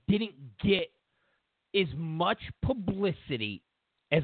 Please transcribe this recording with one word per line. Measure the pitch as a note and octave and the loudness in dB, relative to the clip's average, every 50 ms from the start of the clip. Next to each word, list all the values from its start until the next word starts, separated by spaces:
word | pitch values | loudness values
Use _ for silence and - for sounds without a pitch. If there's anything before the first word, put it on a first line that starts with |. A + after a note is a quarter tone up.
| - - | 0 2
didn't | G3+ G#3 A3+ G3+ - C3+ C#3 B2 G#2 - - | 2 2 2 -2 -8 -12 -18 -18 -10 -2 2
get | G3+ G3 F#3 E3 - _ _ _ _ _ _ _ _ _ _ _ _ _ _ _ _ - | 2 2 2 2 -2 _ _ _ _ _ _ _ _ _ _ _ _ _ _ _ _ 0
as | G3+ F#3 C#3+ - | 0 0 0 -2
much | D3+ E3 D#3+ D#3 D#3+ F3 F#3+ A3+ - - - - _ - | -6 -6 -4 -2 0 2 0 0 -2 -4 -14 -8 _ 0
publicity | - C4+ B3 F#3+ F#3+ G3 F#3+ G3+ F#3+ C#3+ - - - C#3 A2+ G#2+ G#2 G2+ F2+ _ _ _ _ _ _ _ _ _ - D3 | 0 0 0 -2 -4 -2 0 0 0 -2 -2 -6 -6 -4 -4 -4 -4 -6 -8 _ _ _ _ _ _ _ _ _ 0 2
as | D#3+ | 4